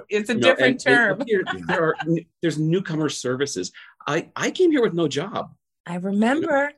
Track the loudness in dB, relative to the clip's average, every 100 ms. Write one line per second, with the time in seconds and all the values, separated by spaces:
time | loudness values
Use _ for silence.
0 | -4 -4 -2 2 4 4 4 2 2 4
1 | 4 0 0 0 0 -4 -2 0 0 0
2 | 0 -2 -4 _ -2 0 0 0 0 -2
3 | -2 -2 -4 -4 -4 -6 -8 -10 -20 -12
4 | -4 -4 -4 -4 -4 2 2 4 2 2
5 | 0 -2 -4 -6 -8 -12 _ _ -10 -8
6 | -2 0 2 2 0 0 0